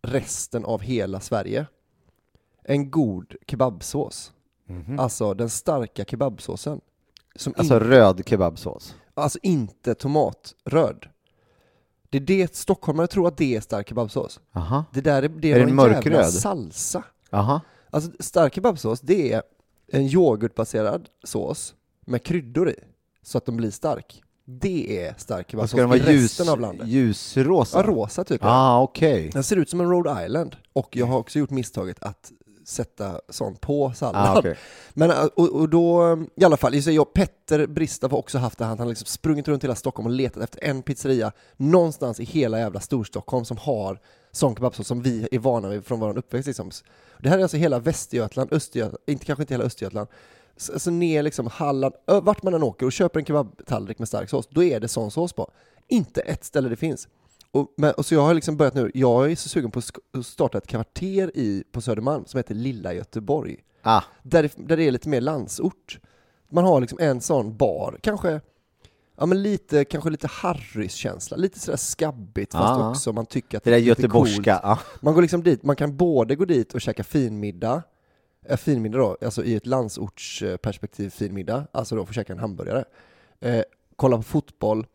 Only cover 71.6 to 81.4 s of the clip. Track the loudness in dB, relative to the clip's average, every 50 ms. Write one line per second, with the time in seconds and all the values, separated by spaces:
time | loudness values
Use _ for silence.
71.6 | -8 -6 -6 -6 -6 -8 -4 -4 -4 -4 -4 -8 -16 -10 _ -8 -8 -4 -2 0
72.6 | 2 2 2 2 0 -2 -4 -4 -4 -4 -4 -4 -8 -6 -8 -8 -8 _ -10 -2
73.6 | _ 6 6 6 6 6 4 4 4 4 6 6 4 4 2 2 4 2 2 4
74.6 | 4 0 0 0 0 -14 -18 -2 0 4 4 6 4 4 2 2 2 2 2 2
75.6 | 0 -2 0 0 -2 -4 0 0 0 2 4 2 2 2 0 -2 0 2 2 0
76.6 | 0 _ -6 -6 -6 -6 -6 -6 -8 -2 0 0 0 0 -4 -6 -8 -8 -8 -6
77.6 | -4 -4 -4 -4 -6 _ _ _ _ _ _ _ _ _ _ _ _ -4 -4 -2
78.6 | 0 0 0 0 0 -2 0 2 2 0 0 -2 -6 -6 -4 -4 -2 -2 -2 -2
79.6 | -2 -2 -2 -2 -2 -4 -6 -8 -10 -10 _ -14 -14 -12 -10 -8 -6 -6 -6 -6
80.6 | -6 -8 -8 -8 -12 -14 _ -10 -10 -10 -6 -8 -8 -6 -6 -8